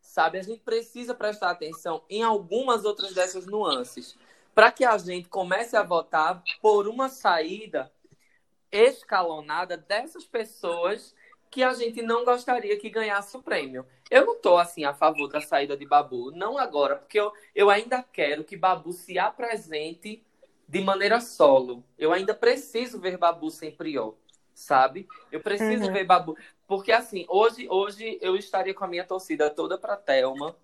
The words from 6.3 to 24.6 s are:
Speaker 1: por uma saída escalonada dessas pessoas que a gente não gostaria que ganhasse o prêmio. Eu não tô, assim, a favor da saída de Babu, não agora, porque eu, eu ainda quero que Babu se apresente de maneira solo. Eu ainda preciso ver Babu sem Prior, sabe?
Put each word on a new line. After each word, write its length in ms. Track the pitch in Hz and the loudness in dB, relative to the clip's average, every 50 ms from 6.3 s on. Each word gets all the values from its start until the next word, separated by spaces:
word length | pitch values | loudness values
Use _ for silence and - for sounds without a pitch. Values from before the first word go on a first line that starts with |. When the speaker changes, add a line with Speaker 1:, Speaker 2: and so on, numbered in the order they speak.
| 185 180 _ - - - - | -2 -4 _ -14 -14 2 4
Speaker 1:
por 240 | 214 214 208 202 | 4 6 6 2
uma 220 | 202 226 247 262 262 | 0 -4 -4 -4 -6
saída 840 | 262 - - 208 180 165 160 160 190 214 220 208 - 147 131 131 _ _ _ _ _ _ _ _ _ _ _ _ _ _ _ _ | -6 -2 0 2 2 2 0 -2 -6 -10 -12 -8 -8 -8 -8 -8 _ _ _ _ _ _ _ _ _ _ _ _ _ _ _ _
escalonada 1040 | - 202 220 262 269 - - _ 220 190 180 170 160 156 147 147 151 170 185 180 175 | 4 4 6 6 4 0 -10 _ -2 0 0 0 -4 -8 -8 -6 -4 -4 -4 -4 -6
dessas 480 | 165 160 _ 196 214 247 320 - 349 - | -12 -6 _ -4 -4 -4 -6 -14 -20 -20
pessoas 880 | _ _ 240 220 220 - - - 180 170 170 170 180 208 220 - - _ _ _ _ _ _ _ _ | _ _ -6 -6 -6 -10 -8 -6 -4 -4 0 0 -2 -2 -4 -8 -20 _ _ _ _ _ _ _ _
que 120 | - 262 254 | -2 0 0
a 120 | 254 254 | 0 0
gente 280 | 233 240 233 226 226 233 | 0 -4 -6 -6 -6 -4
não 220 | 226 226 240 240 | -2 -2 0 4
gostaria 540 | 247 247 247 247 - 247 240 220 202 208 208 | 2 2 2 2 -2 -2 -2 0 -2 -4 -4
que 100 | 208 226 | -4 -6
ganhasse 480 | 190 226 220 214 202 202 202 - - | -4 -4 -2 -2 -2 -4 -4 -6 -16
o 60 | 262 - | -16 -8
prêmio. 440 | - 220 180 143 135 131 127 127 _ _ _ _ - | -4 -4 -4 -4 -6 -10 -12 -14 _ _ _ _ 4
Eu 140 | - 254 - | 4 6 6
não 160 | - - - | 6 0 0
tô, 160 | - 202 175 | 4 4 6
assim, 280 | 175 170 170 - - 151 | 6 4 2 -2 -4 -4
a 100 | 143 143 | -4 -2
favor 340 | - 156 156 160 156 143 139 | 4 2 2 2 2 -6 -4
da 120 | 139 151 | -4 -6
saída 360 | 147 - 165 147 143 139 143 | -4 0 0 0 0 0 -4
de 100 | 139 143 | -8 -4
Babu, 440 | 143 147 147 147 135 127 123 120 131 | 4 4 4 4 2 -6 -8 -8 -8
não 260 | 151 170 190 214 262 | -8 -6 -6 -4 -2
agora, 400 | 277 254 - 151 147 143 139 143 | -2 -4 -2 0 0 2 2 0
porque 220 | - - _ - 208 | -4 -6 _ -2 0
eu, 140 | 208 208 - - - _ _ | 0 0 -4 -10 -20 _ _
eu 140 | - 202 202 | 4 6 6
ainda 340 | 202 208 220 233 254 254 247 | 6 4 2 -2 -4 -4 -4
quero 420 | _ _ - 160 143 147 151 160 | _ _ -4 -2 -2 -2 -4 -8
que 120 | - 202 | -12 -10
Babu 360 | 180 175 185 185 175 - 165 175 | -2 0 0 0 0 -4 -12 -12
se 260 | - - - 185 175 | -12 -12 -8 -4 -2
apresente 1040 | 185 214 226 - 247 233 226 202 165 160 156 151 151 160 165 _ - 214 214 - _ _ _ _ _ _ _ _ _ | -2 -2 -2 -4 -8 -6 -6 -8 -8 -8 -8 -8 -8 -8 -10 _ -14 -16 -16 -16 _ _ _ _ _ _ _ _ _
de 140 | _ 143 185 | _ -6 -4
maneira 400 | 190 190 196 190 196 208 214 240 | 0 0 0 0 2 2 2 0
solo. 640 | 240 - - - 160 143 135 135 131 123 123 120 - _ _ _ | 0 -4 2 6 6 8 8 6 4 2 -8 -12 -14 _ _ _
Eu 140 | 156 156 170 | 0 2 2
ainda 220 | 185 196 196 208 | 2 0 -2 -2
preciso 640 | - - 233 254 277 277 - - 226 247 247 247 226 | 2 2 2 2 2 -2 -8 -6 -6 -6 -6 -8 -6
ver 160 | 175 185 180 175 | -6 -6 -4 0
Babu 320 | 170 170 170 165 151 156 | 0 0 0 0 -6 -10
sem 200 | 156 - - 156 | -10 -8 -12 -14
Prior, 440 | 151 _ 156 156 151 131 110 110 107 _ _ _ _ _ _ _ _ | -12 _ -10 -6 -4 -4 -4 -6 -8 _ _ _ _ _ _ _ _
sabe? 520 | - | -20